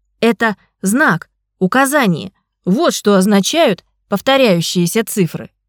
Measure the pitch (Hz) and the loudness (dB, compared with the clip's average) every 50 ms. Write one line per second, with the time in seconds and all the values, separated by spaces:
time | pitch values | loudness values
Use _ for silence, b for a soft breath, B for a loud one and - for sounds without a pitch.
0 | _ _ _ _ - 226 226 - 240 220 196 - _ _ _ _ - 190 208 269 | _ _ _ _ 0 0 0 0 -2 -4 -4 -6 _ _ _ _ -4 -2 0 2
1 | 311 269 170 165 - - _ _ _ _ _ _ 190 180 - 262 277 262 285 302 | 2 0 0 -2 -6 -12 _ _ _ _ _ _ -2 0 2 0 0 2 0 0
2 | 254 190 170 135 104 95 - _ _ _ _ _ _ - 185 269 349 302 - - | 0 0 -2 -2 -6 -10 -16 _ _ _ _ _ _ -2 -2 0 0 0 -2 -2
3 | - 208 202 185 185 214 208 196 196 - - 320 330 254 180 - _ _ _ _ | 0 2 2 2 2 2 2 2 0 0 0 2 2 2 0 -2 _ _ _ _
4 | _ _ 202 196 - 269 269 269 262 226 180 170 165 - - 180 175 170 - 226 | _ _ -8 -4 0 0 2 2 4 2 2 0 -2 -2 -2 -2 -2 0 -2 -2
5 | 226 - - 214 180 156 - 170 117 - _ _ _ | -4 -2 -2 -2 -2 -2 -4 -8 -14 -16 _ _ _